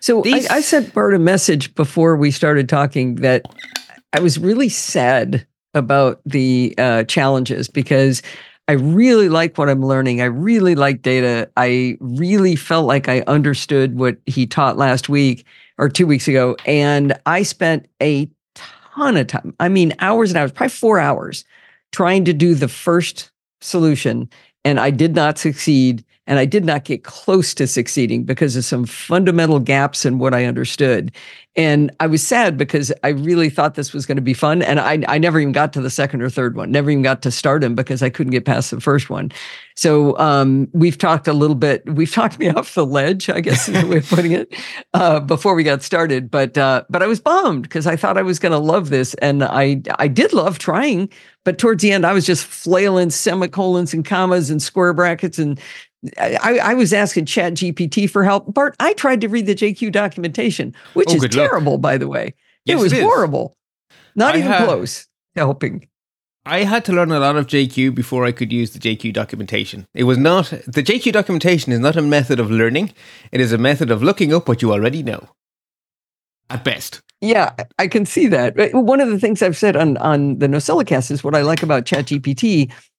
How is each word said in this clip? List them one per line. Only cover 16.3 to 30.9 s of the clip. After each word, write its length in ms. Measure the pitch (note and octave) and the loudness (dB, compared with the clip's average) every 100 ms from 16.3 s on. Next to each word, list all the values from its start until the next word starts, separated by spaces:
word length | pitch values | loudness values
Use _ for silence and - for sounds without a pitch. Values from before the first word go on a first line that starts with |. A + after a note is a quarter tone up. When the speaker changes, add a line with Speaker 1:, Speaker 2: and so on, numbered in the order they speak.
| C3 B2+ - | 2 0 -2
Speaker 1:
And 540 | - D3 C#3+ C#3+ C#3 - D3+ | 0 2 2 2 0 -2 -2
I 160 | F3 | -2
spent 440 | G3+ - E3 D#3+ - _ | -2 -2 -2 -2 -6 _
a 300 | D3 C#3+ D#3 _ _ - - - _ | -2 0 -4 _ _ -20 -20 -20 _
ton 220 | C#4 C#4+ F3+ | -4 0 0
of 100 | B2 | 0
time, 280 | - - - | -6 -8 -2
I 100 | F3 | 0
mean, 260 | F#3+ E3 - | 2 2 0
hours 320 | F#3+ A3+ G#3+ | 0 2 2
and 80 | E3+ | 0
hours, 140 | C#3 | -2
probably 180 | - B3+ | -2 -4
four 280 | - A3+ G3+ | 0 2 2
hours, 440 | C#3+ C3 - - - _ _ _ _ | 2 -2 -6 -14 -16 _ _ _ _
trying 340 | - F3+ F#3+ F3 | -2 2 2 2
to 60 | |
do 220 | D3+ F3 | 2 2
the 140 | D3+ C#3+ | 2 0
first 640 | - F3 E3+ E3 - - _ _ _ | -4 0 0 -2 -8 -18 _ _ _
solution. 680 | - F3+ D#3+ C#3 B2+ A#2 A#2 - _ _ | -6 0 0 0 -2 -4 -8 -14 _ _
And 140 | C#3+ C3+ | -2 0
I 120 | C3+ | 0
did 240 | C#3 E3 | 2 0
not 240 | D#3+ D3+ D3+ | 2 0 0
succeed. 640 | D#3+ C#3 - C#3 B2+ A#2 - _ - | -4 -2 0 2 2 0 -8 _ -2
And 100 | C#3 | 0
I 60 | |
did 200 | C3+ G#3 | 2 0
not 200 | E3 D3 | 0 -2
get 180 | - B2 | -4 -8
close 500 | - - - F#3+ - | -10 -8 0 0 0
to 120 | - C3 | -2 -2
succeeding 560 | C3 A#2+ D3 A#2 A#2 | -2 -2 -2 -2 -2
because 320 | A#2+ A2+ D3 | -4 -2 -2
of 100 | B2 | -2
some 220 | - B2 A#2+ | -4 -4 -4
fundamental 720 | - - F3 F#3 E3+ D#3+ D3 | -10 -2 0 2 2 2 2
gaps 460 | A#2+ C#3 C#3+ - | 2 0 0 -2
in 160 | C#3 B2+ | -2 0
what 120 | C3 | 0
I 100 | B2 | 0
understood. 640 | B2 B2 A#2+ - C#3 | 0 -2 -6 0 0